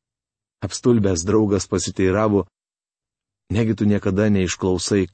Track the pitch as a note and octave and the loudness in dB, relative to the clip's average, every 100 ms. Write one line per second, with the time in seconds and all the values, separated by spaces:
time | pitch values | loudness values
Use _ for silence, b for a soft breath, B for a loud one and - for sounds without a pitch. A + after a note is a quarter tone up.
0 | _ _ _ _ _ _ F#2+ - B2+ A#2+ | _ _ _ _ _ _ -10 -2 2 2
1 | G2+ F2+ F2+ A2 G#2+ G2 - G2 F#2 F#2 | 2 0 0 2 2 0 -2 -4 -4 -2
2 | F#2+ G2 A2 G2+ F2+ _ _ _ _ _ | 0 2 2 0 -2 _ _ _ _ _
3 | _ _ _ _ - G2 A2 G#2 G#2 G2+ | _ _ _ _ -6 -2 0 0 0 0
4 | G#2 F#2+ G#2+ G2+ F2+ - F#2+ F2+ - G#2 | 0 0 2 0 -2 -2 -2 -2 0 -2
5 | F#2 | -2